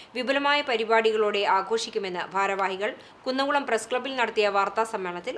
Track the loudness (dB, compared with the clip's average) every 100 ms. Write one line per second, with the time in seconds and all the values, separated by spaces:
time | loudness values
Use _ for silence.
0 | -10 -4 0 2 2 2 2 -2 2 4
1 | 4 4 2 2 2 2 2 -2 -2 -4
2 | -4 -4 -4 -2 0 0 -2 -2 -4 -6
3 | -14 -10 -4 0 2 0 0 -2 0 -4
4 | -2 -2 0 2 2 2 0 0 -2 -4
5 | -6 -6 -8